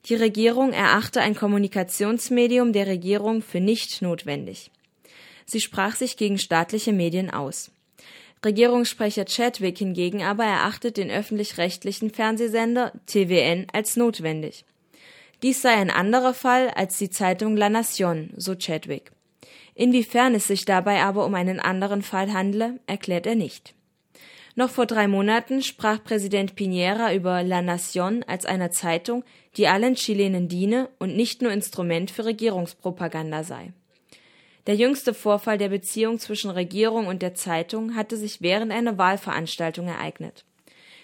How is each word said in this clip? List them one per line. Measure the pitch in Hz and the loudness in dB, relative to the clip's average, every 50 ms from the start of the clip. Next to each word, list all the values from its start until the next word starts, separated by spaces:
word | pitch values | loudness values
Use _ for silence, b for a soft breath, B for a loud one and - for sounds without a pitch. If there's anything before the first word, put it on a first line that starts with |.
| - | 0
Die | - 233 | -2 2
Regierung | 220 226 220 202 208 220 226 233 247 269 269 | 2 2 2 4 4 4 4 6 4 2 2
erachte | - - 202 135 123 208 226 - - 247 | 2 4 6 6 6 4 2 0 0 2
ein | - 214 208 | 2 2 2
Kommunikationsmedium | - 214 202 202 202 202 190 - 202 180 180 - - 202 208 233 233 - - 247 240 240 233 247 247 247 240 | 0 0 2 2 2 2 0 0 -2 -2 -2 -2 -2 0 0 0 -2 -2 0 2 4 4 4 4 4 4 4
der | 208 202 196 | 2 2 2
Regierung | 196 190 175 175 185 202 208 202 220 226 226 | 0 -2 -2 0 0 0 0 0 0 -2 -2
für | 220 - - 180 | -4 -4 -2 0
nicht | 185 208 233 226 - - - - | 2 2 2 0 -2 -8 -6 -4
notwendig. | 185 175 170 165 - 147 143 143 135 - 95 - - - _ _ _ _ _ _ B B B B B B B B B | -2 -2 -2 -4 -4 -6 -6 -6 -8 -10 -14 -16 -18 -20 _ _ _ _ _ _ B B B B B B B B B
Sie | - - 220 | -6 -4 -4
sprach | - - - 202 190 208 226 | -4 -4 -2 -2 -2 -2 -2
sich | - 254 247 - | -4 -4 -4 -2
gegen | - 220 202 202 190 | -2 0 0 0 -2
staatliche | - - 170 165 170 - 220 220 - 226 | -2 0 2 2 2 0 -2 -2 0 0
Medien | 208 185 170 170 165 185 190 180 | 2 2 2 0 0 -2 -4 -4
aus. | - 123 143 135 - - - - _ _ _ _ B B B B B B B B B B | -4 -6 -6 -6 -8 -10 -12 -14 _ _ _ _ B B B B B B B B B B
Regierungssprecher | - 214 208 208 233 240 240 247 240 226 - - 226 208 208 214 190 | -2 0 4 6 6 6 6 4 2 0 -2 -2 -2 -2 0 -2 -4
Chadwick | - - - 233 240 240 - 190 185 180 - | -4 -2 0 0 0 0 0 -4 -4 -2 -2
hingegen | 202 190 180 180 175 180 196 208 | -4 -2 0 0 -2 -2 -2 -2
aber | 170 190 202 208 233 | -2 -2 0 0 0
erachtet | 214 196 - - 202 208 - - 240 220 | 2 2 2 0 0 -2 -4 -6 -4 -4
den | 202 190 151 | -2 -4 -2
öffentlich-rechtlichen | 101 185 208 - 214 208 208 208 - - 170 185 180 - - 196 196 - 226 214 | -2 -4 -4 -2 -4 -4 -4 -6 -4 -2 -2 -2 -2 -6 -8 -8 -6 -4 -6 -6
Fernsehsender | - - 220 220 220 220 240 226 214 226 226 233 240 247 247 202 - - _ | -2 0 0 0 0 0 -2 0 0 0 0 2 2 0 0 -2 -6 -12 _
T | - - 208 190 175 | 0 2 2 2 4
W | 185 170 | 4 4
N | 123 147 170 180 185 - | 4 4 2 0 -4 -4
als | - 214 214 - - | -4 -4 -2 0 0
notwendig. | 233 240 233 226 - 160 160 160 156 156 156 - - _ _ _ _ _ _ B B B B B B B B B B | 2 2 2 0 -2 -4 -4 -4 -4 -6 -8 -12 -14 _ _ _ _ _ _ B B B B B B B B B B
Dies | - 262 254 - | 0 0 0 4
sei | - 254 226 | 4 4 6
ein | 208 196 190 | 6 4 2
anderer | - - 180 202 233 262 254 254 | 2 2 2 4 4 4 4 2
Fall | 247 - - 254 247 254 262 247 | 0 2 2 4 4 4 4 0
als | - - 190 185 - | 0 -2 -4 -2 -2
die | - 202 185 | -6 -6 -6
Zeitung | - - 202 185 185 185 214 220 214 | -4 0 0 0 0 0 0 0 2
La | 208 208 | 4 4
Nación, | 208 214 226 226 - - - 190 175 165 160 151 - - | 4 4 2 0 -2 -2 0 0 0 0 -2 -6 -10 -12
so | - 180 190 190 | -8 -6 -6 -6
Chadwick. | 180 - - 160 156 - - 143 - _ - _ _ _ _ _ B B B B B B B B | -6 -4 -4 -4 -4 -4 -6 -8 -8 _ -18 _ _ _ _ _ B B B B B B B B
Inwiefern | - 247 247 247 254 220 - - 240 247 262 233 | 2 4 6 6 4 2 2 2 4 4 4 4
es | 208 - | 2 2
sich | - 202 190 - | 0 -2 0 2
dabei | - 190 185 175 208 202 180 | 2 2 2 4 2 2 2
aber | - 196 190 208 170 | 2 2 2 0 0
um | 156 202 | 0 0
einen | 180 180 180 185 - | 0 0 -2 -2 -2
anderen | - 180 185 190 196 196 202 202 | -2 -2 0 0 -2 -2 -2 -4
Fall | 196 - - 190 196 202 | -4 -2 -2 -2 -2 0
handle, | 208 185 190 196 202 214 226 233 247 262 _ | 0 0 0 0 0 0 -2 -2 -4 -10 _
erklärt | - 190 202 - - 180 175 175 | -8 -8 -6 -4 -2 -2 -2 0
er | 208 233 | 0 0
nicht. | 226 175 131 - - _ - _ _ _ _ _ _ _ _ B B B B B B B B B | 0 0 -2 -6 -14 _ -20 _ _ _ _ _ _ _ _ B B B B B B B B B
Noch | 233 254 247 | -2 -2 0
vor | - - 240 | 2 0 0
drei | 226 226 220 208 | 2 2 2 4
Monaten | 202 196 196 196 208 220 240 - - 262 269 | 4 4 4 4 4 2 2 0 0 -2 -2
sprach | 262 - - - - 214 214 214 | -2 -4 -6 -2 0 0 0 0
Präsident | - - 226 208 196 196 202 202 196 190 190 | -2 -2 -2 -2 0 0 0 0 0 -2 -2
Piñera | - 202 190 185 180 175 185 202 220 226 214 175 | -4 -2 0 0 2 2 2 2 2 0 2 0
über | 196 175 180 180 175 175 | 2 2 0 0 0 0
La | 185 185 180 | 0 0 0
Nación | 180 180 175 175 - - - 180 175 190 220 240 - | 0 0 -2 -4 -4 -4 -2 -2 0 0 -2 -2 -2
als | - 180 180 - | -4 -6 -6 -4
einer | - 190 185 180 175 | -4 -2 -2 -2 -2
Zeitung, | 180 - - 175 165 170 170 - 233 247 254 b b b b b _ | -2 -2 -2 0 -2 -2 -2 -4 -4 -4 -6 b b b b b _
die | - 208 156 | 2 4 4
allen | 185 196 233 254 254 | 4 4 4 2 2
Chilenen | - - - 214 196 202 196 190 180 180 160 | 0 0 -2 2 2 2 2 2 0 0 -2
diene | 180 175 190 202 226 254 262 254 _ _ | -2 0 0 2 2 0 -2 -4 _ _
und | - 190 - | -6 -2 0
nicht | 202 240 226 - _ | 0 0 0 -2 _
nur | 254 233 | -2 0
Instrument | 202 208 202 - - - 175 170 165 165 185 196 | 0 -2 -4 -4 -6 -4 -2 0 0 -2 -2 -4
für | - - 214 | -6 -4 -4
Regierungspropaganda | 226 220 220 220 226 196 185 175 170 - _ - 185 175 180 180 160 - 160 160 156 156 156 156 | -4 -4 0 0 0 0 0 -4 -6 -10 _ -8 -8 -6 -4 -6 -6 -6 -6 -6 -6 -6 -6 -6
sei. | - 143 - - 180 180 _ _ _ b b b b b b b b b b b b b b b | -8 -12 -14 -14 -18 -20 _ _ _ b b b b b b b b b b b b b b b
Der | - 208 | 0 2
jüngste | 208 233 262 285 269 - 247 214 | 4 4 2 2 0 -2 -4 -4
Vorfall | - - 214 202 202 - 226 214 202 | 0 0 0 0 2 0 -2 -2 0
der | 202 196 | 0 -2
Beziehung | 196 196 196 - - 220 220 220 233 226 | -2 -4 -6 -6 -2 -2 0 0 -2 -4
zwischen | - - 214 208 - 202 | -6 -8 -8 -6 -6 -4
Regierung | 180 180 180 175 180 202 220 226 220 226 214 | -4 -4 -4 -2 0 0 2 2 2 0 -2
und | 180 190 180 | -2 -4 -4
der | 185 180 180 | -4 -6 -6
Zeitung | - - 190 165 165 170 170 226 220 226 226 233 | -6 -4 -2 -2 -2 -2 -4 -6 -6 -6 -4 -4
hatte | 220 214 214 226 | -4 -4 -4 -6
sich | 214 214 208 - - | -8 -6 -10 -8 -2
während | 175 175 185 214 226 220 | 0 0 2 2 0 -2
einer | 214 233 240 233 208 190 | -2 0 0 0 2 2
Wahlveranstaltung | 185 185 196 196 - 196 - - 165 160 - - 170 165 160 175 175 | 2 2 2 0 -4 -4 -4 -4 -4 -6 -6 -4 -4 -4 -4 -6 -8
ereignet. | 175 165 - - 156 - - 160 - _ - _ _ _ _ B B B B B B B B | -6 -6 -6 -8 -8 -10 -10 -14 -14 _ -20 _ _ _ _ B B B B B B B B